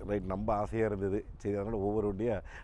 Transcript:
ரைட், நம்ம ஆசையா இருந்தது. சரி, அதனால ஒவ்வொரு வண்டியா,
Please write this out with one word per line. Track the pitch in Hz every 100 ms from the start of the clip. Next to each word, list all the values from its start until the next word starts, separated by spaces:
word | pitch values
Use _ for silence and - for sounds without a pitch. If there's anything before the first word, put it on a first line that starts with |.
| 82
ரைட், | 104
நம்ம | 92 95 107
ஆசையா | 104 107 113 110
இருந்தது. | 101 98 104 - -
சரி, | 101 101
அதனால | 101 110
ஒவ்வொரு | 101 107 104
வண்டியா, | 95 117 98 - -